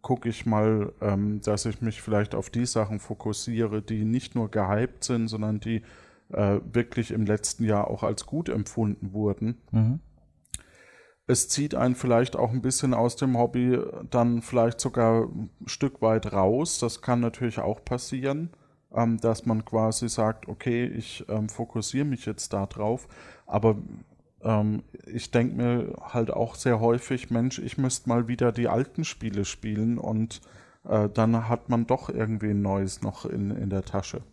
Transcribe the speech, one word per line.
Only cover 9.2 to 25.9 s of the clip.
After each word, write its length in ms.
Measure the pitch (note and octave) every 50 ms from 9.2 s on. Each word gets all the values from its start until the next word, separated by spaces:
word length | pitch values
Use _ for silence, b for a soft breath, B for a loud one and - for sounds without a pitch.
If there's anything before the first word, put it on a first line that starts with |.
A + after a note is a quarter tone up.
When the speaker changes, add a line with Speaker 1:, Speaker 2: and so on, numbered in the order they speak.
| G#2+ G#2 G2 - A2 A2 B2 - _ _
Speaker 2:
Mhm. 280 | - A2+ A2 A2+ B2+ E3 - - _ _ _ _ _ _ _ _ - B B B B B B B B B B B B B _ -
Speaker 1:
Es 200 | C3 - - -
zieht 260 | - - C#3+ D3 -
einen 220 | B2+ B2 B2+ B2
vielleicht 400 | - - - - - C3 C3 -
auch 160 | - - A#2
ein 100 | A#2 B2+
bisschen 320 | G#2+ B2+ B2+ - - C3 B2+
aus 220 | A2 A#2 B2 A#2+
dem 200 | - D3 C3 B2+
Hobby 420 | A#2 A#2+ A#2+ - B2 B2 B2 B2+ B2 - - - - - -
dann 320 | - B2 A#2 A#2+ A#2+ A#2
vielleicht 380 | A2+ - - B2 A2+ A#2 A#2+ -
sogar 440 | - B2+ - B2 A#2 A2+ A2+ A2+ A2+
ein 260 | A#2+ - E2+ G#2+ - _ _ -
Stück 340 | - - - - C3+ - -
weit 320 | - A2+ A2 A2 - G#2+
raus. 460 | G2 G2+ F#2+ F#2+ A2 B2+ D#3 E3+ - -
Das 240 | - A#2 - -
kann 160 | - - A#2+ A#2+
natürlich 380 | A#2+ A#2 A2+ - B2+ A#2 G#2+ -
auch 260 | - - G#2+ - -
passieren, 680 | - B2 B2 - - - C3 B2+ C#3 C#3+ D3+ E3 E3+ b b b b b b _ _ -
ähm, 240 | A#2 A#2 A#2 A2+ A2
dass 260 | - A2+ A2+ - -
man 200 | A#2 A2+ A2 A2
quasi 440 | - - A2+ A2 A2 G#2+ - B2 A#2
sagt, 380 | - - A2 G#2+ A2 - -
„Okay, 400 | - A2 - - B2+ A#2 A#2+ A#2+
ich, 380 | B2 - A#2 A2 - - - - -
ähm, 200 | G#2 A2 G#2+ G#2+
fokussiere 560 | - - A#2+ - - A#2 G#2 - - C3 D3
mich 220 | D3+ C3+ A2+ -
jetzt 260 | - G#2 - - -
da 140 | - G2+ G2
drauf.“ 420 | G2 - - G#2 G#2+ A#2 B2+ - B B B B B B B B
Aber, 300 | B - A#2+ G#2+ A2+ G#2+ G#2 - - - - - _ _ _ _ _ _ _
ähm, 420 | - G#2+ A2+ G#2+ G#2+ G#2+ G#2+ - - - - - -
ich 260 | - G#2+ A#2 - -
denk 240 | - B2 A#2 B2+ -
mir 380 | - A#2+ A#2+ A#2+ A#2+ - -